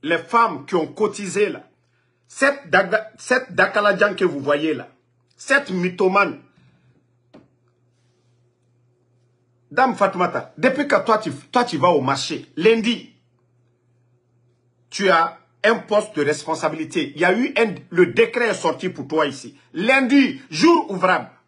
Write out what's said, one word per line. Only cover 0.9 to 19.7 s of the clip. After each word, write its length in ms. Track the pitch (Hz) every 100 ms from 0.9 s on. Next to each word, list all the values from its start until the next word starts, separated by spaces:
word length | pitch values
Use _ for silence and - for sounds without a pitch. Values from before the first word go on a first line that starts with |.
| - 208 208 196 170 202
là, 120 | 139 - _ _ _ _ _ _
cette 420 | - 269 277 -
Dag-, 420 | 185 185 214 220 _
cette 360 | - 254 254
Dakaladjan 600 | 180 190 214 208 185 208
que 100 | 190
vous 160 | 185 143
voyez 340 | 135 143 156
là, 140 | 135 - _ _ _ _ _
cette 340 | - 269 277
mythomane, 720 | 190 180 175 190 196 196 117 _ _ _ _ _ _ _ _ _ - _ _ _ _ _ _ _ _ _ _ _ _ _ _ _ _ _ _ _ _ _ _ _
Dame 240 | - 262
Fatoumata, 580 | 185 196 185 175 - - -
depuis 300 | 254 - 285
que 160 | 202
toi 140 | 208 220
tu, 120 | - 135 -
toi 120 | 247
tu 120 | 247 151
vas 140 | 175
au 100 | 156
marché, 500 | 127 135 - 147 - -
lundi, 560 | 196 226 220 214 - _ _ _ _ _ _ _ _ _ _ _ _ _ _ _ _ _ _
tu 180 | - 196
as 280 | 170 165 - _ _
un 140 | 214 226
poste 400 | - 208 208 -
de 80 |
responsabilité. 880 | 139 151 - 160 160 160 156 170 143
Il 60 | 147
y 40 |
a 80 | 180
eu 200 | 220 254 -
un, 180 | 226 151 -
le 160 | 170 214
décret 420 | - 226 240 233
est 60 |
sorti 340 | 196 165 - 185
pour 180 | - 131
toi 200 | 156 151
ici. 320 | - 117 - _